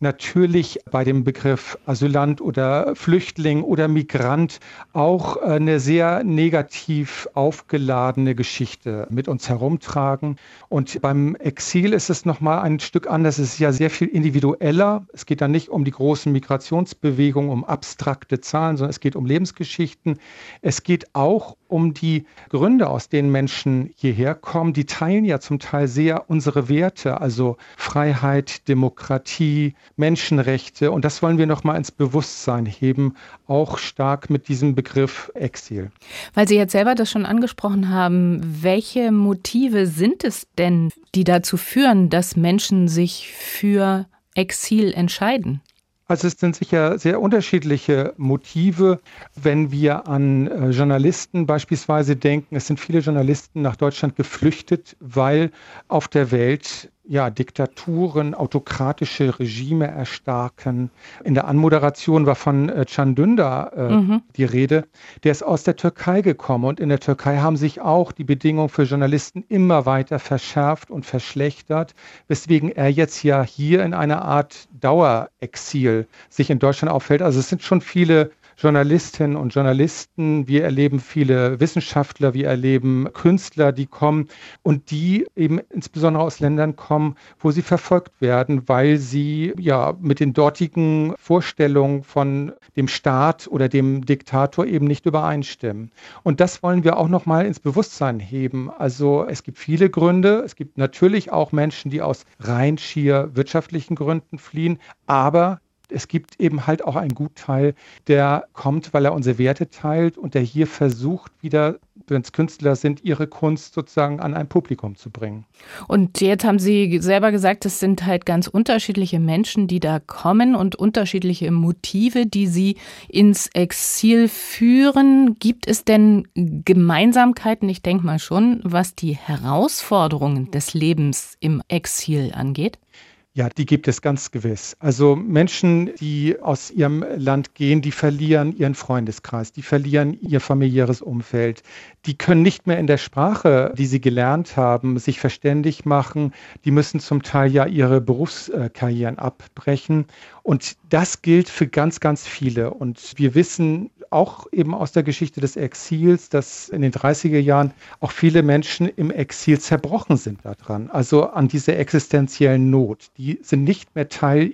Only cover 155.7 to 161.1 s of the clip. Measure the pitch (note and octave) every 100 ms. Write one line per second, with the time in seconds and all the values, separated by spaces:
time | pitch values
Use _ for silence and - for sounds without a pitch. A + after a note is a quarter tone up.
155.7 | - - D#3+ F3 F3 - C#3+ - - -
156.7 | F3 C3+ - C#3 D3+ E3 D3+ C#3+ C#3+ C#3+
157.7 | - - - C#3+ - E3 E3 D3 C#3+ D3
158.7 | - E3+ - D#3 D3+ C#3 - - D3 -
159.7 | D3+ C#3+ G#3+ - C3 - G2+ G#2 G2+ -
160.7 | G#2 A2+ - B2